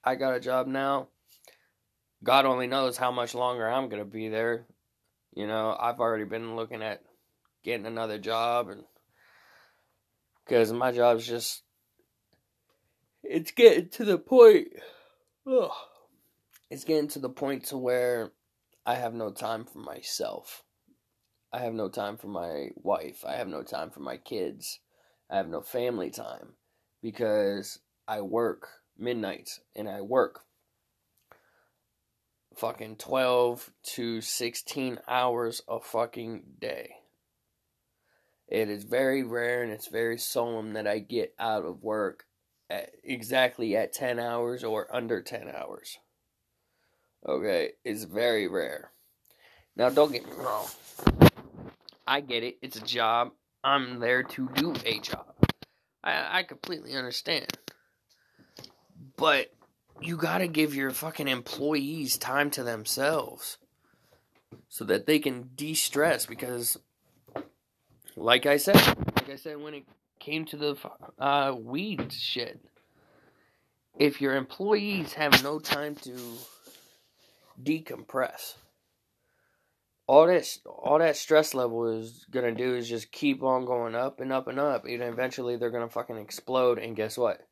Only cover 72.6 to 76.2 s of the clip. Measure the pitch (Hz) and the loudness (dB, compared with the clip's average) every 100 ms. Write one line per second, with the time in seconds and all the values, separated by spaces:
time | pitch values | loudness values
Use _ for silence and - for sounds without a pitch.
72.6 | - _ _ _ _ _ _ _ _ _ | -20 _ _ _ _ _ _ _ _ _
73.6 | _ _ _ - 147 143 139 135 131 - | _ _ _ 2 2 4 0 0 -4 -6
74.6 | 196 208 208 196 147 - 147 131 135 156 | 0 2 2 -2 -4 -2 4 4 4 -6
75.6 | 151 143 147 147 131 123 | -4 -4 -4 -8 -12 -12